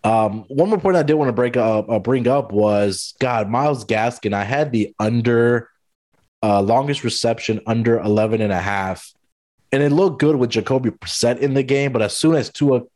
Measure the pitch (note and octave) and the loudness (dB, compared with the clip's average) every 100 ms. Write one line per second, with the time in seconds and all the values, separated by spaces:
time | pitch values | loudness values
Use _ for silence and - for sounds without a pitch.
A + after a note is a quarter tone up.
0 | A2 A2+ A2 G#2+ G2+ C#3 F#3 G#3+ F#3+ F3+ | 2 2 2 -2 -6 -2 0 2 2 2
1 | C#3+ D3+ C#3 A2+ B2 B2 A2+ G#2+ G#2 A2+ | 2 2 2 0 0 0 0 0 0 -2
2 | G2 C3 A#2+ C#3+ - G2+ G#2+ G#2 G#2 F#2 | 0 0 2 0 0 0 2 2 0 -2
3 | - - B2+ A#2 G#2 A#2+ D3 C3 G#2 G#2+ | -12 -4 -2 -2 -2 0 0 -2 -2 0
4 | A#2 B2 G#2+ G2+ G2+ C#3 D3+ A#2 G#2 - | 0 -4 -4 -4 -2 -2 -2 -2 -4 -2
5 | A2 A#2 A#2 A#2 A#2 A#2+ - _ _ _ | -2 0 2 2 2 0 -4 _ _ _
6 | _ _ _ _ A2 G2+ G2 A#2 C#3+ C#3+ | _ _ _ _ 0 2 2 0 0 -4
7 | A#2+ - A#2 A2+ - A2 - A2+ A#2 A2+ | -4 -2 -2 -2 -4 -4 -2 0 2 0
8 | G#2 G#2 A2 A2 G#2+ F#2 F#2+ G2+ F#2+ F#2 | 2 2 2 0 0 -2 -2 -4 -4 -8
9 | - _ _ _ _ _ _ C3+ C#3+ D3 | -14 _ _ _ _ _ _ -2 2 2
10 | F#3+ C3 D3+ D3 A#2+ A2+ G#2 C3 B2 - | 2 2 2 2 0 -2 0 -2 -2 -6
11 | - - A#2+ B2 C#3 C3+ C3 C#3 C#3 B2 | -10 -2 -2 0 0 0 0 0 0 0
12 | G#2 - D#3+ D#3+ A2+ - C#3+ B2+ B2 | -2 0 2 2 -2 -2 2 2 -2